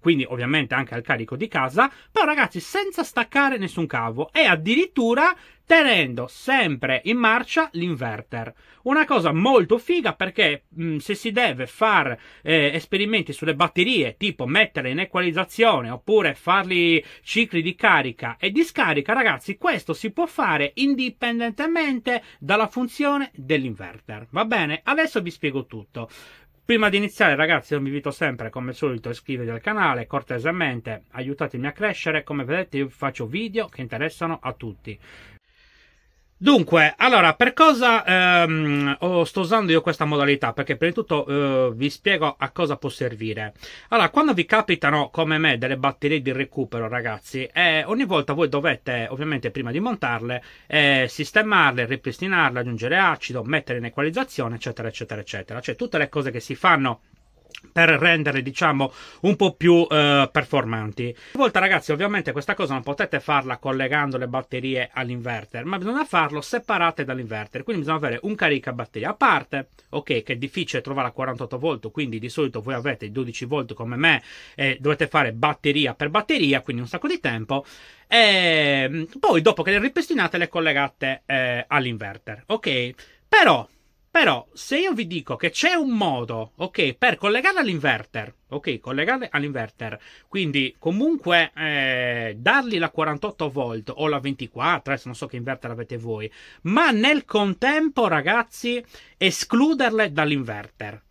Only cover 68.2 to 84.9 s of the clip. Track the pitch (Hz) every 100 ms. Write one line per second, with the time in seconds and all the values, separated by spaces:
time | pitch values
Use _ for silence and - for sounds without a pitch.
68.2 | 202 208 170 143 - 123 117 113 123 -
69.2 | 262 160 - 143 135 _ _ 143 - 131
70.2 | - 123 135 - 170 135 127 135 123 -
71.2 | 131 123 123 127 151 135 110 156 139 110
72.2 | 117 135 143 120 110 127 131 120 104 107
73.2 | 127 - 120 143 127 - 117 120 165 139
74.2 | - - - - 139 131 135 151 151 156
75.2 | 127 113 143 143 151 143 135 120 147 185
76.2 | 208 302 151 135 - 120 123 - 294 359
77.2 | - 117 110 135 - - - - _ 226
78.2 | 220 190 180 160 147 139 131 160 160 269
79.2 | 415 170 160 - 156 202 240 - - 294
80.2 | 175 180 170 175 160 139 139 _ 139 131
81.2 | _ 135 127 120 - 143 123 113 101 98
82.2 | - 107 _ 220 196 131 123 127 - _
83.2 | _ 427 320 143 107 _ _ _ _ 330
84.2 | 254 127 - - - 277 381